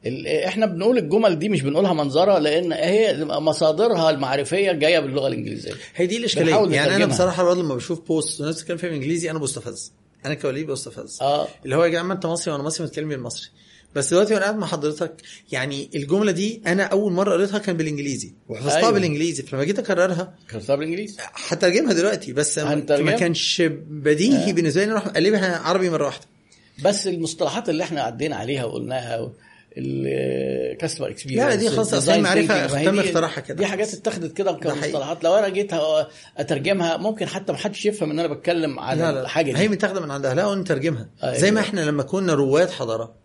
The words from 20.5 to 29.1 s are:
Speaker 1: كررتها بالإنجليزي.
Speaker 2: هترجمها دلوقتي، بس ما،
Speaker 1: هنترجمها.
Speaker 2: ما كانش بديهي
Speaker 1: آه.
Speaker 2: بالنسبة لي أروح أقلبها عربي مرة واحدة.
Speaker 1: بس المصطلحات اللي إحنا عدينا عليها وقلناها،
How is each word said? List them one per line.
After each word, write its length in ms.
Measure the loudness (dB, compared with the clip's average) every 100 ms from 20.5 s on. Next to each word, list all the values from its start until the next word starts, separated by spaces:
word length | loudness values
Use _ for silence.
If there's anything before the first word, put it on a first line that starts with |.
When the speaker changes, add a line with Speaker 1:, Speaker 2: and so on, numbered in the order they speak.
Speaker 1:
كررتها 240 | -12 0 0
بالإنجليزي. 420 | 0 -6 -8 -12 -16 -12 -6
Speaker 2:
هترجمها 460 | 2 2 4 2
دلوقتي، 400 | 2 2 0 -4
بس 260 | -2 -2 -2
ما، 140 | -2
Speaker 1:
هنترجمها. 400 | -2 2 2 2
Speaker 2:
ما 60 | 2
كانش 420 | 2 0 -2 0 0 0 -10
بديهي 600 | -2 2 4 4 4 2
Speaker 1:
آه. 40 |
Speaker 2:
بالنسبة 320 | 2 2 2 2
لي 60 |
أروح 160 | 0 -2
أقلبها 500 | 2 4 4 2 -2
عربي 320 | 0 2 2
مرة 160 | 0 -2
واحدة. 200 | -4 -16 _ _ _ _ 0 0
Speaker 1:
بس 220 | 2 -2
المصطلحات 640 | -4 -4 -2 -2 -2 -2
اللي 140 | -2
إحنا 180 | -2 -2
عدينا 340 | -4 -4 -6 -4
عليها 300 | -4 -4 -4
وقلناها، 680 | -6 -4 -6 -4